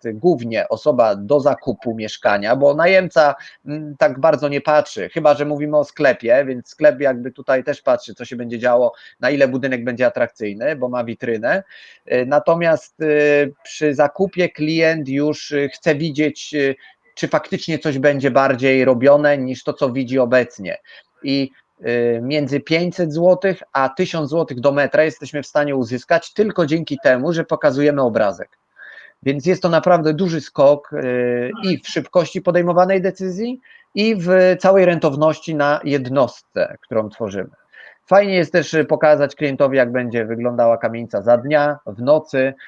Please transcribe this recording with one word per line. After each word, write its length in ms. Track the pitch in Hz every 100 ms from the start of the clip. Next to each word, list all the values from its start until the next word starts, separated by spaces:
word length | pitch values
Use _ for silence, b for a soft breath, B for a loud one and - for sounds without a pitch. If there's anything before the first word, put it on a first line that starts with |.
| 117
głównie 560 | 107 170 143 117 110 -
osoba 480 | 110 151 127 113 101
do 240 | 101 143
zakupu 540 | 139 127 - 104 120
mieszkania, 640 | 113 107 - 117 101 104 131
bo 180 | 143
najemca, 600 | 147 175 190 180 165 147 - B B 143
mm, 300 | 151 151 139
tak 220 | 151 131
bardzo 280 | 160 147 147
nie 120 | 143
patrzy, 480 | 156 151 147 113 87
chyba 260 | 165 151
że 100 | 143
mówimy 340 | 147 147 151 151
o 60 |
sklepie, 600 | 135 - 143 120 117 127 135
więc 220 | 127 -
sklep 320 | - 151 131
jakby 320 | 139 120 123
tutaj 320 | 131 135 131
też 180 | 127 135
patrzy, 320 | - 123 -
co 100 | 104
się 120 | 120 120
będzie 220 | 120 117
działo, 340 | 123 123 120 B B B
na 100 | 123
ile 180 | 143 135
budynek 360 | 131 135 127
będzie 220 | 120 120 123
atrakcyjny, 720 | 123 117 - 107 101 135 151
bo 120 | 123
ma 160 | 123
witrynę. 580 | 117 110 120 110 120 185 - B B B -
E, 180 | 127
natomiast, 760 | 127 147 160 165 170 151 - -
e, 60 | 156 147 147 147 143 143
przy 320 | - - 151
zakupie 540 | 135 143 - 190 175 170
klient 600 | - 151 160 160 160 135
już, 440 | 139 151 147 -
e, 160 | 147 139
chce 260 | - 170
widzieć, 600 | 143 165 139 151 - -
e, 200 | 147 139 135 b b _
czy 140 | - 147
faktycznie 500 | 151 - 190 - 156
coś 200 | 160 135
będzie 320 | 147 143 135
bardziej 540 | 127 139 123 135 131
robione 540 | 123 120 135 147 147 143
niż 260 | 131 127
to, 80 | -
co 200 | 139 135
widzi 260 | 127 123 131
obecnie. 600 | 120 127 120 - 92 - B B _ _
I, 280 | 139 139 135 b _ _ 120
y, 340 | 120 120 117
między 380 | 123 151 135 143
pięćset 520 | - 160 180 175 165
złotych 500 | 151 175 180 190 185 -
a 160 | 135 131
tysiąc 420 | - 180 165 143
złotych 300 | 165 160 123
do 120 | 139
metra 320 | 143 139 147
jesteśmy 380 | 160 156 139 147
w 40 | 135
stanie 300 | 151 147 135
uzyskać 560 | 113 123 - 165 -
tylko 340 | - 214 - 151
dzięki 320 | 160 151 139
temu, 300 | 139 123 147
że 120 | 165
pokazujemy 580 | 160 156 151 131 147 143
obrazek. 460 | 127 110 104 92 - _ _ B B B B B
Więc 240 | 135 143 156
jest 160 | 180
to 60 | 175
naprawdę 460 | 165 180 170 156
duży 260 | 151 185 160
skok, 520 | - - 143 143 -
y, 580 | 147 131 123 123 120 123 -
i 140 | 190 147
w 100 | -
szybkości 540 | 175 - 185 156 190
podejmowanej 600 | 180 175 175 170 185 190
decyzji, 580 | 185 185 190 185 240 254 b b b
i 220 | - 220 208
w 400 | 170 185 185 180
całej 260 | 185 196
rentowności 680 | 180 165 156 135 156 156 -
na 260 | 151 143 151
jednostce, 920 | 147 139 123 139 120 - _ 98 85 -
którą 280 | - 113 107
tworzymy. 420 | - 107 98 - _ B B B B -
Fajnie 280 | 190 202
jest 180 | 190 151
też, 220 | 175 139
y, 100 | 160
pokazać 500 | 135 147 156 143 143
klientowi, 420 | - 147 135 139 135
jak 160 | 123
będzie 320 | 123 123 117
wyglądała 540 | 110 117 120 120 117 117
kamienica 440 | 113 117 117 104
za 160 | 104 120
dnia, 400 | 131 151 147 143 -
w 160 | 104
nocy. 520 | 127 156 156 135 131 131